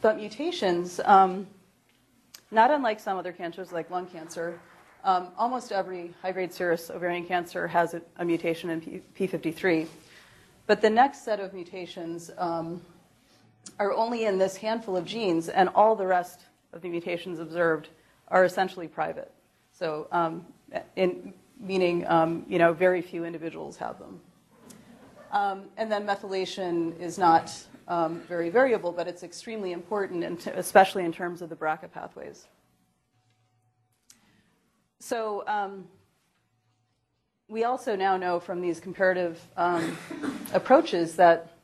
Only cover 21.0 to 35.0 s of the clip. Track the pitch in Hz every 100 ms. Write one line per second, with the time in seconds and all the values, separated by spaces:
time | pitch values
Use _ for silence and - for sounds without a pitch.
21 | 185 180 - - _ _ 196 190 180 175
22 | - 165 165 170 - 185 170 165 185 180
23 | 170 170 170 170 160 160 147 - - -
24 | - 185 - _ _ _ - - - -
25 | - - - 202 202 196 196 - 220 208
26 | 208 196 208 190 185 - 180 170 165 165
27 | 175 175 180 165 - - - - - 175
28 | 160 165 - 175 170 196 262 220 175 175
29 | 170 175 170 - - 220 190 175 170 208
30 | 196 175 170 175 - - 180 208 190 196
31 | 175 165 175 175 175 160 156 156 175 -
32 | - - 73 - - _ _ _ _ _
33 | _ _ _ _ _ _ _ _ _ _
34 | _ _ _ _ _ _ _ _ _ _